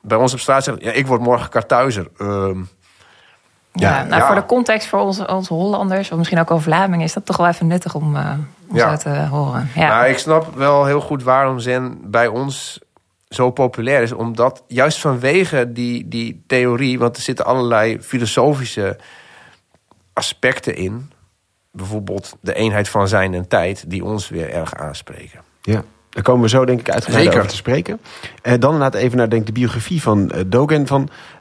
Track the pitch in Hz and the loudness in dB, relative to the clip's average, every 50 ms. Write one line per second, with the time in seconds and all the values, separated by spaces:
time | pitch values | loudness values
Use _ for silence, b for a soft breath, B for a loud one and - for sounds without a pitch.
0 | _ 104 110 110 127 127 127 123 - - 135 135 135 143 120 - - 113 110 127 | _ 0 2 2 2 2 0 -2 0 2 2 2 2 -2 -6 -6 -6 -4 -2 -2
1 | 139 131 127 113 120 120 123 - - - - 120 110 - 139 120 131 135 117 101 | 0 0 0 0 2 2 2 2 0 -2 -4 -4 0 2 2 2 2 2 0 -4
2 | 85 - _ _ 101 101 101 98 95 98 95 95 90 90 _ _ b b b b | -8 -10 _ _ -6 -4 -2 -2 -2 -2 -4 -4 -8 -12 _ _ b b b b
3 | b b b b b b b b b b _ _ _ _ _ 180 190 - - 135 | b b b b b b b b b b _ _ _ _ _ 0 2 2 2 2
4 | 139 - 165 165 - 226 208 196 202 - 240 254 240 - 220 214 - - - 196 | 0 0 2 4 4 4 4 2 2 2 0 0 2 2 0 -2 -2 -2 0 0
5 | 202 196 190 196 196 - 185 190 185 180 170 160 180 202 202 202 202 190 185 196 | 0 0 -2 -4 -4 -4 -4 -4 -4 -4 -4 -2 0 0 0 0 0 0 0 -2
6 | 196 - 175 160 170 - - 165 165 - 170 165 151 160 156 170 196 196 175 170 | -2 -2 -2 -2 0 0 2 0 2 2 2 0 2 2 2 2 2 2 2 0
7 | 165 160 - 208 - - - - 175 175 170 - 175 165 170 180 - 165 - 147 | 0 -2 -4 -6 -6 -4 -2 2 2 2 2 2 0 0 0 0 -2 -4 -6 -2
8 | 151 151 147 143 139 - 131 143 151 139 - _ - - 208 120 117 - 151 151 | -2 -2 -2 -2 -2 -4 -4 -6 -6 -8 -12 _ -14 -4 2 2 4 4 2 0
9 | - 147 143 143 151 147 135 147 143 139 127 123 - 131 - 160 160 151 110 117 | -2 -4 -2 -2 -2 -2 0 -2 -2 -2 -2 -4 -4 -4 -2 0 2 2 4 4
10 | 120 131 131 - - 151 156 160 160 156 - 131 135 143 147 143 143 139 143 147 | 4 4 2 0 0 2 2 2 2 -2 -4 0 2 4 4 4 4 4 2 0
11 | 143 - 147 139 123 127 127 135 139 131 131 123 113 123 127 127 127 123 - - | 0 -2 -6 -4 2 2 4 4 4 2 0 -2 -2 -2 -2 -2 -2 -4 -8 -12
12 | - 101 104 117 120 113 107 123 135 139 131 - - - - - _ _ _ _ | -12 -2 2 2 2 2 2 -2 -4 -4 -6 -8 -10 -12 -14 -16 _ _ _ _
13 | _ _ _ _ _ _ - - 127 127 123 - 131 123 - - 113 127 143 139 | _ _ _ _ _ _ -2 0 0 0 2 2 0 0 0 -4 -2 2 2 2
14 | 117 117 127 - 113 117 113 113 120 131 131 - _ _ 120 123 131 151 151 - | 2 0 -2 -4 -6 -6 0 0 0 0 0 -4 _ _ 0 2 2 2 2 0
15 | - 156 131 120 123 143 151 185 185 - 160 139 120 120 120 120 123 120 120 120 | -2 -2 -2 0 0 2 2 2 2 2 0 0 0 -2 -2 -6 -4 -4 -4 -6
16 | - 104 113 117 117 113 - - _ _ 131 127 123 123 120 117 139 131 127 123 | -8 -8 -6 -6 -6 -6 -10 -14 _ _ 0 2 2 2 2 2 0 0 0 2
17 | 117 120 120 - - - 127 - - - 127 131 123 120 117 107 107 113 113 - | 0 0 0 -2 -6 -6 -4 -2 0 0 0 0 2 2 2 2 2 2 0 -4
18 | - - - 123 120 110 - 147 143 143 147 135 131 113 - 110 101 95 98 B | -8 -4 -2 -2 -2 0 2 4 4 4 2 0 -4 -6 -4 -4 -4 -4 -4 B
19 | B B B B B B B B B B B B B _ _ _ _ _ _ _ | B B B B B B B B B B B B B _ _ _ _ _ _ _
20 | _ _ _ - - - - _ - 127 - - - - - - 92 92 104 120 | _ _ _ -6 -6 -6 -6 _ 0 0 0 0 -4 -6 -6 -4 -6 -6 -6 -8
21 | 135 143 _ _ _ _ _ _ _ _ _ _ _ _ _ 87 92 98 107 110 | -12 -16 _ _ _ _ _ _ _ _ _ _ _ _ _ -12 -10 -8 -8 -8
22 | 101 95 95 98 - - - - - 95 - - 110 110 107 104 101 - - 107 | -6 -6 -8 -8 -8 -10 -20 -10 -6 -6 -2 0 0 0 0 0 -2 0 0 0
23 | 98 98 110 101 95 95 92 90 90 - - 101 82 92 98 - - 80 90 95 | 0 2 2 2 2 0 -2 -4 -2 0 0 0 2 0 -4 -6 -10 -8 -8 -6
24 | 87 98 107 104 95 - - 87 82 - 58 85 80 80 - - 76 76 69 - | -6 -4 -6 -6 -6 -6 -6 -8 -6 -6 -6 -6 -6 -6 -8 -10 -10 -10 -10 -12
25 | - - 65 - - - - - - _ _ _ - - 110 107 - - _ _ | -16 -16 -18 -18 -20 -20 -20 -20 -20 _ _ _ -2 -2 -2 -2 -2 -6 _ _
26 | _ _ - - 101 - 127 123 117 110 120 131 127 127 127 117 113 - - 117 | _ _ -8 -2 2 4 4 4 4 4 4 4 4 4 2 0 0 -2 -2 -2
27 | 117 - 117 107 - - - - 101 98 - - - - 123 147 175 - 208 226 | -2 0 2 4 4 4 4 4 2 0 -4 -6 -2 -2 -2 0 -2 -4 -8 -10
28 | B B B B B B B B _ 120 123 120 123 139 160 156 139 135 - 101 | B B B B B B B B _ 0 2 4 4 4 4 4 2 0 0 0
29 | 120 123 117 127 120 110 117 113 107 107 107 120 123 113 - 120 110 - 185 160 | 0 2 2 2 2 4 2 0 0 -2 -2 -2 -2 0 -2 -4 -4 -2 -4 -2
30 | - 117 107 101 98 - - 82 95 95 95 123 143 151 156 147 143 131 139 139 | 2 2 2 2 2 0 -2 -4 -2 2 2 2 4 4 2 0 2 2 0 0
31 | 131 156 B B B B B B | 0 -2 B B B B B B